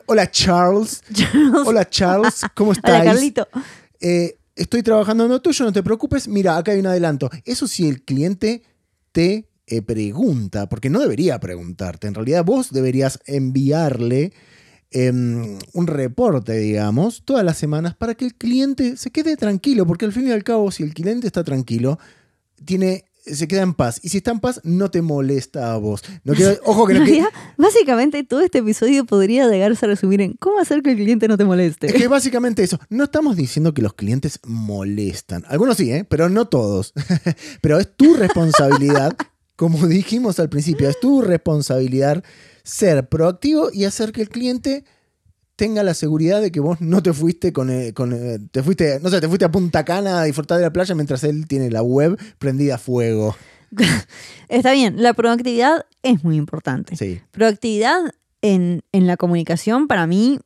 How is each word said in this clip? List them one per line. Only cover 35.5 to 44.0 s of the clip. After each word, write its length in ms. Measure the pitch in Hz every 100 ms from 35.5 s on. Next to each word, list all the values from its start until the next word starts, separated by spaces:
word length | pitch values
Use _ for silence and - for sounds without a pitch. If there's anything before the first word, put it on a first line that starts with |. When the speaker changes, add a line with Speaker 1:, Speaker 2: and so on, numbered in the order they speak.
| 147 254 226
Speaker 1:
sí, 140 | 131
¿eh? 140 | 143 202
Pero 180 | 151 170
no 180 | 208 233
todos. 440 | 135 107 98 98 147 - 175 175
<laughs> 340 | - 302 262
Pero 160 | 147 156
es 160 | 202 -
tu 200 | 285 302
responsabilidad, 1000 | 190 180 165 151 139 139 143 143 143 - - _
Speaker 2:
<laughs> 200 | _ -
Speaker 1:
como 300 | 165 160 170
dijimos 520 | 185 - 226 240 180
al 80 | 156
principio, 380 | 143 151 147 139
es 80 | 151
tu 200 | 254 277
responsabilidad 1000 | 208 170 - 151 143 131 131 131 139 160 - - - _
ser 460 | - - 202 143 127
proactivo 600 | 160 165 180 285 302 330
y 100 | 202
hacer 300 | 196 -